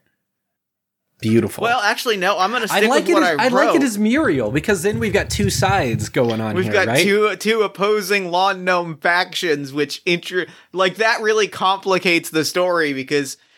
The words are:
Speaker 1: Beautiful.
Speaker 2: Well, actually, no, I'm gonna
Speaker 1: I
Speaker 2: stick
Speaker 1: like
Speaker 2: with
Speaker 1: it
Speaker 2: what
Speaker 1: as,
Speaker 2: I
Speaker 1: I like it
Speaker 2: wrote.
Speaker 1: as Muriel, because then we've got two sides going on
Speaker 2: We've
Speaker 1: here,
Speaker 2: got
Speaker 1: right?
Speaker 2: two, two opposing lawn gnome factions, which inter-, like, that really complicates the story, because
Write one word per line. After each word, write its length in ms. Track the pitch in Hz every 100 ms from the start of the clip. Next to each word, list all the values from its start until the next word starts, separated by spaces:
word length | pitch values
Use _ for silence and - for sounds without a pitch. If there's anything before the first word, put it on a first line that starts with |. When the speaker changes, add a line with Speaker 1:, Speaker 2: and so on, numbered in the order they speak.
| _ _ _ _ _ _ _ _ _ _ _ -
Speaker 1:
Beautiful. 440 | 110 113 107 -
Speaker 2:
Well, 160 | 226 240
actually, 340 | 208 247 247 208
no, 200 | 180 190
I'm 140 | 190
gonna 140 | 247 214
Speaker 1:
I 80 | 180
Speaker 2:
stick 120 | 220
Speaker 1:
like 140 | 285 -
Speaker 2:
with 40 |
Speaker 1:
it 40 | 349
Speaker 2:
what 80 |
Speaker 1:
as, 160 | 277 156
Speaker 2:
I 60 | 247
Speaker 1:
I 20 |
like 220 | 254 294 -
it 40 |
Speaker 2:
wrote. 40 |
Speaker 1:
as 140 | 269 202
Muriel, 540 | 214 269 285 139 107
because 320 | 135 - 196
then 160 | 185 220
we've 120 | 226
got 180 | 190 160
two 180 | - 202
sides 600 | - 190 196 135 107 107
going 300 | 147 120 113
on 160 | 110 107
Speaker 2:
We've 100 | 117
Speaker 1:
here, 80 |
Speaker 2:
got 140 | 104 101
Speaker 1:
right? 160 | 131
Speaker 2:
two, 320 | 190 208 214 190
two 260 | 208 226
opposing 640 | 196 190 202 214 185 202 180
lawn 340 | 175 190 190
gnome 340 | 180 175 175 151
factions, 760 | 180 175 180 - 175 147 139
which 280 | 143 147 - -
inter-, 400 | 175 - 180 165 - _
like, 240 | 170 190 185
that 240 | 220 226
really 260 | 220 220 202
complicates 800 | - 190 190 196 185 180 170 160
the 160 | 156 147
story, 480 | 180 180 175 151
because 440 | 135 131 147 139 - _